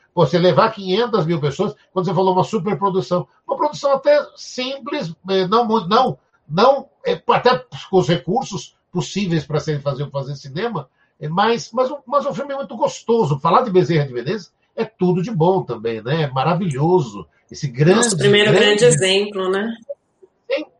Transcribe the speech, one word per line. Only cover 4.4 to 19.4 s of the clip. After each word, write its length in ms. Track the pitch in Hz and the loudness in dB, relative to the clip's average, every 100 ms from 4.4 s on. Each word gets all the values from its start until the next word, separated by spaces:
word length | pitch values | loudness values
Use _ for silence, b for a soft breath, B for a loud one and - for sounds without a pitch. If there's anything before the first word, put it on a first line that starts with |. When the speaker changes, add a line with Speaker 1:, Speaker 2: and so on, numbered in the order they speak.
| - - 254 277 247 294 165 165 180 | -14 -8 -8 -8 -8 -8 -8 -10 -4
Speaker 1:
eh, 160 | 190 180 | -2 2
não 180 | 226 | 0
mu-, 240 | 226 220 170 | 2 0 0
não, 300 | 220 254 147 _ _ - | 2 0 -2 _ _ -6
não, 400 | 160 247 285 - _ - | 2 4 4 -2 _ -4
é, 120 | 190 - | -4 0
até 360 | - 240 254 - - - | 2 2 0 -2 -18 0
com 60 | 185 | 2
os 120 | - | 2
recursos 680 | 170 - 226 - 196 - _ _ | 0 -2 -4 -4 -10 -14 _ _
possíveis 540 | 175 - 190 196 165 - | -6 -4 -4 -2 -2 -2
pra 120 | 151 | -4
serem 220 | - 147 | -4 -4
fazer, 300 | 143 131 143 | -4 -6 -6
fazer 260 | 139 135 143 | -8 -8 -12
cinema, 540 | 143 139 233 180 - _ _ - | -10 -6 -6 -6 -10 _ _ -12
é, 100 | 151 | -6
mas, 440 | 175 220 233 - | 0 0 0 -4
mas 180 | 233 262 | -2 -2
um, 60 | 294 - | -4 -2
mas 200 | 277 277 | -2 -2
um 80 | |
filme 200 | 170 277 | -6 -6
muito 220 | 277 277 233 | -8 -8 -4
gostoso. 600 | 294 - - 233 165 147 | -4 -4 0 2 2 0
Falar 240 | 165 220 | 2 2
de 80 | 247 | 4
Bezerra 360 | 180 170 160 139 | 2 2 2 0
de 60 | |
Menezes 400 | 120 123 208 - _ _ - | -4 -6 -6 -8 _ _ -8
é 80 | |
tudo 380 | 220 - 180 180 | -8 -2 0 0
de 80 | 190 | -2
bom 320 | 196 170 190 | 0 2 2
também, 400 | - 110 113 110 | -2 -6 -6 -6
né? 220 | 110 160 | -4 -2
É 60 | 143 | -2
maravilhoso. 960 | 131 139 170 190 131 160 180 123 101 85 _ - | -2 -2 -2 -2 -2 2 2 0 -8 -16 _ -20
Esse 160 | - 139 | -10 -6
grande, 380 | 120 151 214 | 2 4 4
Speaker 2:
Nosso 140 | 240 180 | 4 2
primeiro 340 | 202 202 214 | 4 6 6
Speaker 1:
grande 140 | 185 208 | 6 4
Speaker 2:
grande 180 | 208 | 6
exemplo, 640 | 240 - 185 196 208 190 | 6 6 4 2 0 -4